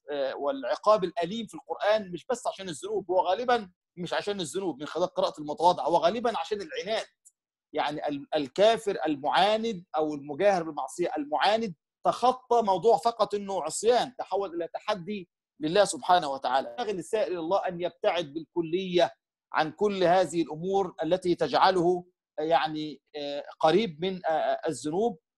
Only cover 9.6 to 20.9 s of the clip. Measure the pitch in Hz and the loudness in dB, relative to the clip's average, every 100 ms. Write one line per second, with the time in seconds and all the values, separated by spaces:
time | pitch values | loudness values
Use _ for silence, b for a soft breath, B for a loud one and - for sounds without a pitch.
9.6 | 226 190 175 156 156 151 143 143 202 185 | -2 -6 -6 -2 -2 -4 -6 0 2 2
10.6 | 160 147 135 - 175 156 143 147 175 220 | -2 -6 -8 -4 -4 -4 -4 0 2 2
11.6 | 226 160 _ _ 185 165 247 247 - 233 | -2 -8 _ _ -2 2 2 2 2 2
12.6 | 208 185 202 220 233 233 202 208 196 190 | 4 4 4 4 2 0 0 -2 -4 -4
13.6 | 151 - 214 240 170 - - 190 196 170 | -4 0 4 4 2 -6 -4 -4 -4 -4
14.6 | 165 - - 208 165 208 175 _ _ - | -6 -6 -4 -4 -6 -10 -12 _ _ -6
15.6 | 156 190 190 151 - 180 151 135 131 135 | 2 4 4 2 4 4 4 -2 0 0
16.6 | 123 - 214 185 - 220 165 180 165 196 | 0 -4 -6 -6 -2 -2 -2 -2 0 0
17.6 | 185 175 175 - 208 170 156 156 - 175 | 0 -4 -6 -2 0 0 -2 -8 -8 -6
18.6 | 165 180 190 175 165 - _ _ _ - | -2 -2 0 2 2 0 _ _ _ 0
19.6 | 156 - 208 196 175 185 170 170 143 156 | 0 0 0 4 4 4 4 0 -2 -4
20.6 | 180 196 185 | -2 0 0